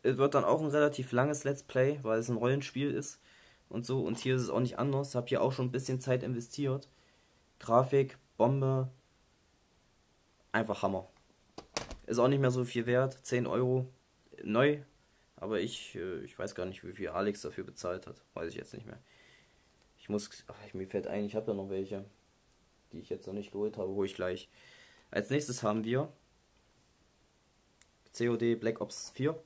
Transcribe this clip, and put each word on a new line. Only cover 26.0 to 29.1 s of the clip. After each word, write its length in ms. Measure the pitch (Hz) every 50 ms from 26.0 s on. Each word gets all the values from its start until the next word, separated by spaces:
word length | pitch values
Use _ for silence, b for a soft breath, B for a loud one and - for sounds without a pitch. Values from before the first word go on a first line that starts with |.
| 147 143 - _ _ _ _ _ _ _ _ _ _ _ _ _ _ _ _ _ _ _ _ _ _ _ _ _ _ _ _ _ _ _ _ _ - _ _ _ _ _
C 180 | - - 120 120
O 60 | 120
D 160 | 110 117 117 117
Black 260 | 113 110 113 113 -
Ops 280 | 104 - - - - -